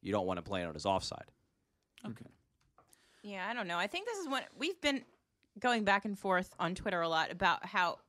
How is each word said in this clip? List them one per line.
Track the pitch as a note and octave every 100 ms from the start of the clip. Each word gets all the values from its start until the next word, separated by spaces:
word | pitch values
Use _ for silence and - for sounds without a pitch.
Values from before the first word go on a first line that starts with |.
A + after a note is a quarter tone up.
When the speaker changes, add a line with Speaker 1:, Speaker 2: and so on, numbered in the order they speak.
Speaker 1:
You | F#2+
don't | G#2 F#2
want | F2+
him |
playing | E2 F#2+ F2
on | D2
his | G2
offside. | F#2+ - - - _ _ _ _ _ _ - A3
Speaker 2:
Okay. | G#3+ - _ _ _ _ _ _ _ _ _
Speaker 3:
Yeah, | G#3 G3 F#3+
I | A#3+
don't | F#3+
know. | F3
I | F3+
think | F4 A4
this | G#4+
is | E4
what | C4+ - -
we've | D4+ F#4+
been | D4 C#4 - _ _ _ _ -
going | B3 A#3
back | G3+ G3+ G#3
and | G3
forth | G3 F3+ F#3 -
on | E3+ F#3
Twitter | G#3 F3+
a | E3
lot | D#3+ D#3
about | F3 F#3 - -
how | G3+ F3 -